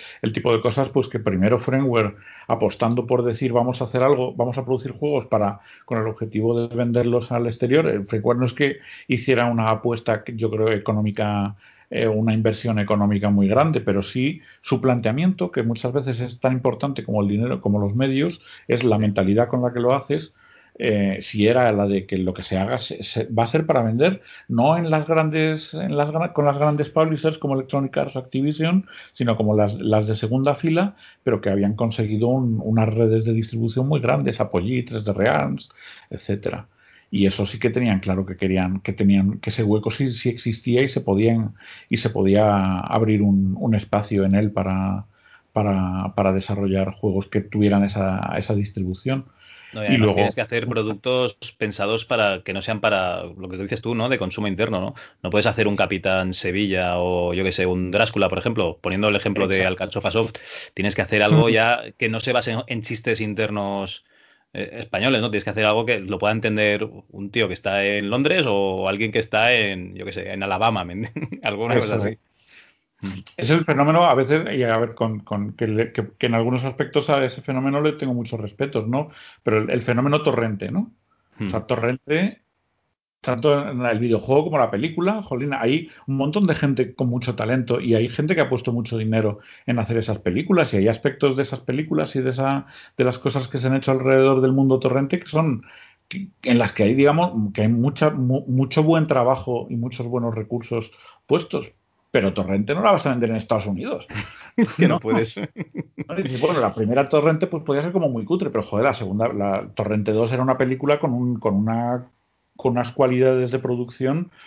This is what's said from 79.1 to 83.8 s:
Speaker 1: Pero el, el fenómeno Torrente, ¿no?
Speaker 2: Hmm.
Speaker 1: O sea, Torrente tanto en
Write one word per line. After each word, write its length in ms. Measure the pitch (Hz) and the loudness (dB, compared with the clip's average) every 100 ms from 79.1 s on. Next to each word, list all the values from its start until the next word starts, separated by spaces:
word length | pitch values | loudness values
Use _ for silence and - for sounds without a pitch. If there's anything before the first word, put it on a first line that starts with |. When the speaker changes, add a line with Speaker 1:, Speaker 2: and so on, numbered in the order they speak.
| - - - | -12 -20 -6
Speaker 1:
Pero 160 | - 110 | 0 2
el, 100 | 107 | 2
el 140 | 123 | -2
fenómeno 400 | 117 120 139 151 | 0 2 2 2
Torrente, 480 | 156 120 113 98 95 | 2 0 0 -4 -4
¿no? 240 | 165 226 _ _ _ _ _ | -4 -6 _ _ _ _ _
Speaker 2:
Hmm. 100 | 104 | -6
Speaker 1:
O 20 | |
sea, 160 | 107 - | -4 -2
Torrente 720 | 117 117 127 - 156 190 - _ _ _ _ _ _ _ _ - | -2 0 -4 -2 0 0 -4 _ _ _ _ _ _ _ _ -4
tanto 420 | 123 147 143 - | 0 2 2 0
en 140 | 123 | -2